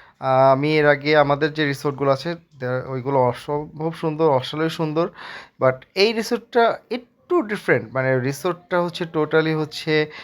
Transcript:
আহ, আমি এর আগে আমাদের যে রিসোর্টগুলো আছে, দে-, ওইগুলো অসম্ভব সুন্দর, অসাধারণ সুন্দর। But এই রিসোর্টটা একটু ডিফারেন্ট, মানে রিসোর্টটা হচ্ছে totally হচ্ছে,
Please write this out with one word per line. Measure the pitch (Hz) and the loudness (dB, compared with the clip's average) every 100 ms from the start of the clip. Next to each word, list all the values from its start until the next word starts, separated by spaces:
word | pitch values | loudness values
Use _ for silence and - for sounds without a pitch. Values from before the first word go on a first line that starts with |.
| - - | -20 -8
আহ, | 135 131 135 | 0 4 6
আমি | 135 147 156 | 4 2 4
এর | 147 | 4
আগে | 143 139 151 | 4 4 4
আমাদের | 143 143 156 | 4 2 0
যে | 151 147 | 0 -2
রিসোর্টগুলো | 135 147 135 139 | -2 -4 -2 0
আছে, | 135 170 170 _ 139 | 0 -2 -10 _ -10
দে-, | 127 127 131 | -6 -6 -6
ওইগুলো | 131 123 139 | -8 -2 2
অসম্ভব | 123 123 - 147 151 147 160 | 2 0 -6 -8 -8 -8 -8
সুন্দর, | 165 165 151 160 | -4 -4 0 2
অসাধারণ | 131 127 151 160 | 2 -2 -4 -4
সুন্দর। | 160 156 151 180 - - - - - | -2 -4 -2 -4 -6 -18 -18 -18 -2
But | 131 131 - - | 0 0 -4 2
এই | 202 | 2
রিসোর্টটা | 220 214 240 - 247 233 - - | 2 -2 -4 -2 2 2 2 -6
একটু | 247 - _ - 359 | -10 -10 _ -2 -2
ডিফারেন্ট, | 214 208 - 135 110 | 0 -4 0 0 0
মানে | 131 131 131 | -2 0 0
রিসোর্টটা | 123 139 185 170 - 180 | 0 -4 -4 -6 -4 -2
হচ্ছে | 175 170 170 | -2 -4 -6
totally | 165 151 160 160 156 | -2 0 2 2 0
হচ্ছে, | 151 - - 156 151 - | -4 -6 -2 0 0 -6